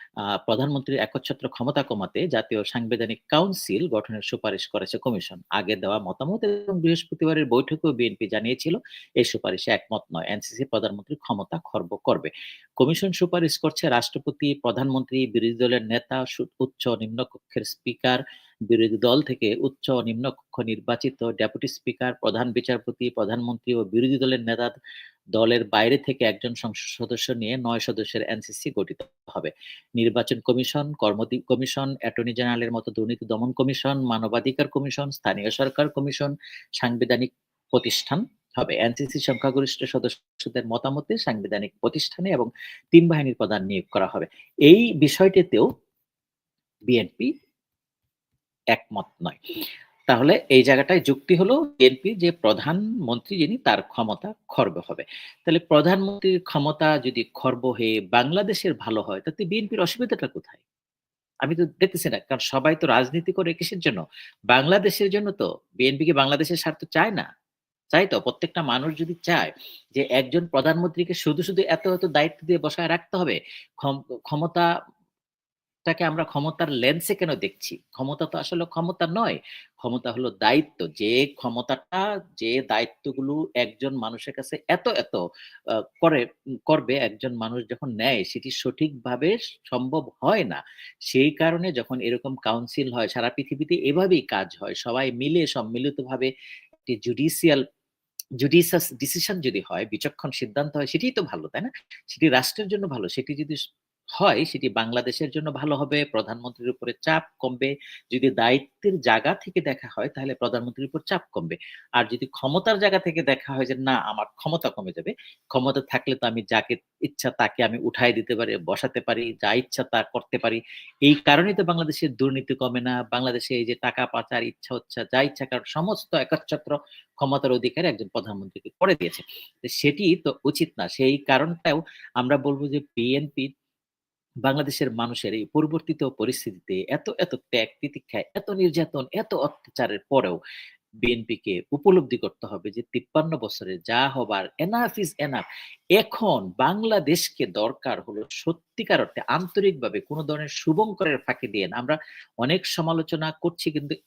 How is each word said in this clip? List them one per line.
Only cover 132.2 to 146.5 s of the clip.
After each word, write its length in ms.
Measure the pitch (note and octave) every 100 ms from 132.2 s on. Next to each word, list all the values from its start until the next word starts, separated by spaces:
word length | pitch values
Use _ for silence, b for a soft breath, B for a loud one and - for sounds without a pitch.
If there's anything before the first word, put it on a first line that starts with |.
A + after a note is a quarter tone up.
| B2+ C#3+
বলবো 300 | C#3+ C#3 C#3+
যে 120 | C#3+
বিএনপি 760 | C#3+ - A#2+ C3+ D3 - C#3 - _ _ _ _ _ _ _ B2
বাংলাদেশের 560 | B2+ C#3+ C#3 - C3
মানুষের 420 | A2+ A#2 A#2+ G#2+
এই 120 | A2 G2+
পরিবর্তিত 500 | D3+ D#3 D#3+ - D#3
পরিস্থিতিতে 800 | C3+ - A2 B2 A2+ F#2 - F#2 -
এত, 200 | D3 - -
এত 180 | F3 C3
ত্যাগ 320 | _ A#2+ A2 _
তিতিক্ষায়, 420 | D3 C3 - A2 - G3
এত 140 | G#3
নির্যাতন, 560 | G3 F3+ D#3 D#3+ C#3 B2+
এত 220 | G3+ A3
অত্যাচারের 640 | D#3+ C#3+ - _ - A2+ G2+ -
পরেও 300 | C3+ F#2+ E2 B B B B _
বিএনপি-কে 680 | A2 A#2+ A#2 A2 A2 G#2+ F2+ -
উপলব্ধি 460 | C#3+ G3 F#3 C3+ B2
করতে 300 | G2+ - A#2
হবে 240 | G2 G#2
যে 100 | G#2+
তিপ্পান্ন 560 | - A#2+ - D#3 D#3+ D3+
বছরে 400 | A2 - F#2 F2+ F#2+
যা 240 | A#2+ C3+
হবার 360 | C3 G#2+ G2 F#2 -
enough 340 | E3+ A#3 A#3+ -
is 140 | F3+ - D3+
enough। 220 | B2 - B B B -
এখন 600 | G#3 A3 - G#3 B2 F#2+